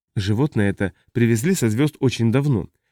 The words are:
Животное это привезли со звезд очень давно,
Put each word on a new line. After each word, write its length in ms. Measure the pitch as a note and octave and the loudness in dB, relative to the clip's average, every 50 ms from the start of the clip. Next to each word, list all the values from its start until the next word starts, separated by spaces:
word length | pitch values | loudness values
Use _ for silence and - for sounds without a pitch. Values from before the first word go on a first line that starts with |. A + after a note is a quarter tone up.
| _ _ - | _ _ -8
Животное 540 | - F2+ G2+ G#2 A2+ D3 D3+ - A2+ G2+ G2+ | -6 -2 -2 0 0 0 0 0 0 0 0
это 240 | F2+ - G2+ F2+ - _ _ _ - | 0 -2 -4 -6 -6 _ _ _ -2
привезли 400 | A#2 A#2 A2+ A#2 G#2+ B2 F#3 F#3+ | 0 2 2 2 2 0 0 0
со 160 | - B2 A2 | 0 0 0
звезд 260 | G#2+ A#2+ D3+ D3 - - | 0 0 0 -2 -2 -2
очень 320 | C3+ A#2+ - - A#2 A2+ | -2 -2 0 0 0 0
давно, 380 | G#2+ C#3 C#3+ D3+ B2 F#2 - - _ _ _ _ | 0 0 0 0 -2 -2 -4 -8 _ _ _ _